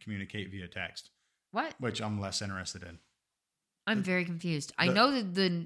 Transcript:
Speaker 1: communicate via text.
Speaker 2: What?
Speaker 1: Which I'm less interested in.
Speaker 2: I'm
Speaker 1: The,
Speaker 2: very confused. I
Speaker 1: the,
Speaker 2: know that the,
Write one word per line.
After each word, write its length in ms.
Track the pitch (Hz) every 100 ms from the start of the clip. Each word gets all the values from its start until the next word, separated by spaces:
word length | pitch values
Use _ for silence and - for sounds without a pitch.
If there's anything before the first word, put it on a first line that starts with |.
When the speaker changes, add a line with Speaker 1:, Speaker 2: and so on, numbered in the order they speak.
Speaker 1:
communicate 500 | - 101 95 107 92
via 160 | 98 90
text. 440 | 95 85 - - _ _ _ _
Speaker 2:
What? 220 | 208 320 -
Speaker 1:
Which 220 | 123 117
I'm 200 | 107 104
less 200 | 98 95
interested 400 | 101 95 90 92
in. 160 | 87 82 _ _ _ _ _ _ _ _ -
Speaker 2:
I'm 120 | 214
Speaker 1:
The, 40 |
Speaker 2:
very 220 | 185 180
confused. 480 | 175 170 175 151 - -
I 100 | 131
Speaker 1:
the, 60 |
Speaker 2:
know 160 | 196 262
that 220 | 269 196
the, 140 | 180 185 170